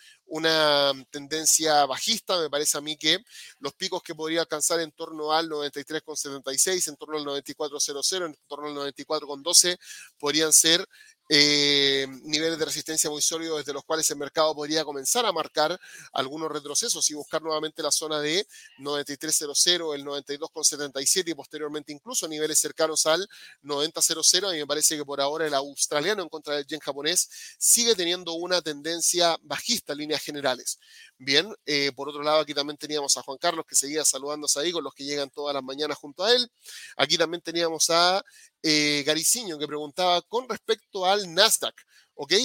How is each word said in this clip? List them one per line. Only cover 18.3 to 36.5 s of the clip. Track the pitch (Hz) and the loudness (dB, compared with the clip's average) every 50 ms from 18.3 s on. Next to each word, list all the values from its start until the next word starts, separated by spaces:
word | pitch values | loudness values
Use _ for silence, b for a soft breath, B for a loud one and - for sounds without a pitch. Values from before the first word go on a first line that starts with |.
| 156 185 214 B B B B B B B | 0 0 -2 B B B B B B B
noventa | 135 143 147 147 143 - 143 | -8 -4 -4 -4 -4 -6 -8
y | 135 | -8
tres | - 156 151 - | -4 -2 -2 -2
cero | 165 147 139 | -2 -2 0
cero, | - - 180 180 175 170 160 147 | 2 4 4 4 2 0 -4 -4
el | 143 139 | -6 -6
noventa | 143 143 143 139 - 143 | -6 -8 -8 -6 -8 -8
y | 143 | -8
dos | 156 160 | -8 -10
con | _ 160 151 | _ 0 0
setenta | - - 139 147 143 131 135 139 | 0 0 0 -6 -6 -6 -4 0
y | |
siete | - - - 180 170 160 | 0 0 0 0 -2 -6
y | |
posteriormente | 139 139 - - 151 151 147 147 151 143 - 151 | -8 -8 -14 -12 -10 -10 -8 -8 -10 -10 -10 -14
incluso | 147 _ 233 - - - | -14 _ -6 -6 -6 -4
niveles | 165 156 151 156 156 156 - | -4 -4 -4 -4 0 2 2
cercanos | - 151 147 - 160 156 156 147 - | 0 0 0 0 0 0 2 2 4
al | 160 156 170 185 - B B B B B B | 4 4 2 2 -4 B B B B B B
noventa | _ 139 147 139 147 160 - 170 | _ -4 -2 -2 -2 -2 0 0
cero | - - 170 165 151 | 0 0 0 2 4
cero. | - - 180 190 202 | 4 4 4 2 0
A | 180 | -2
mí | 156 | -2
me | 147 | -2
parece | 139 147 151 151 - 165 | -2 -2 2 2 0 0
que | 151 147 | 0 -4
por | 135 143 139 | -6 -2 -2
ahora | 139 139 147 160 165 | 0 0 0 0 -2
el | 156 147 | 0 0
australiano | 135 139 143 139 - - - 160 147 147 180 214 208 180 | 0 -2 -2 -4 -4 -4 0 0 0 0 0 -2 -2 -4
en | 156 | -8
contra | - 160 147 - 147 | -10 -12 -6 -4 -4
del | 147 147 | -4 -4
yen | 135 151 151 | -6 -8 -8
japonés | - - 139 139 143 151 175 175 - B B B B B B B | -6 -8 -8 -4 -2 0 2 2 0 B B B B B B B
sigue | - - - 226 240 233 226 | 2 4 4 4 6 4 2
teniendo | 185 180 170 175 180 180 170 165 | 2 2 -2 -2 -2 -4 -6 -6
una | 165 175 180 185 180 165 | -6 -2 0 0 0 0
tendencia | 165 151 143 143 160 170 170 160 - - 175 175 170 165 - _ | -2 -8 -6 -4 -6 -4 0 0 2 2 4 4 4 2 0 _
bajista | 147 143 131 - - 240 190 - - 147 | -6 -6 -6 -2 -2 -2 -2 -2 -6 -6
en | 143 | -6
líneas | 151 151 151 139 - | -4 -2 -2 -4 -2
generales. | - 151 147 139 135 127 123 123 - - B B B B B B B B _ | -6 -8 -2 0 0 -2 0 -4 -8 -8 B B B B B B B B _
Bien, | 131 135 139 143 170 214 - - _ | -2 2 4 4 4 2 -6 -14 _
eh, | - 151 143 139 139 131 | -2 -2 0 0 0 -2
por | 127 139 143 | -4 -8 -8
otro | 147 147 143 | -8 -4 0
lado, | 151 151 156 | 2 2 2
aquí | 151 147 151 | 2 0 -4
también | 143 143 147 151 - | -6 -4 -6 -6 -10
teníamos | - 147 151 151 143 135 - | -8 -6 -4 -4 0 0 0
a | 131 123 | 0 0
Juan | - 139 131 | -10 -10 -2
Carlos, | - 170 170 160 156 _ | 0 0 0 0 -6 _
que | - | 0
seguía | - - 143 147 156 143 | 0 0 2 -2 0 2
saludándose | - - 135 135 143 147 151 147 139 - 143 | 2 0 0 -4 -6 -6 -4 -2 -2 0 0
ahí | 147 170 175 | 0 -2 -2
con | 170 143 | -2 -6
los | 139 - | -6 -10
que | - 139 | -10 -8
llegan | 139 147 147 139 135 | -6 -4 -4 -4 -6
todas | _ - 143 147 143 | _ -8 -6 -4 -4
las | 139 131 | -4 -6
mañanas | 127 135 139 151 147 147 - | -6 -6 -6 -4 -4 -4 -6
junto | - 147 143 - 180 | -8 -18 -8 -4 2
a | 214 240 | 4 4
él. | 247 247 233 | 4 2 -2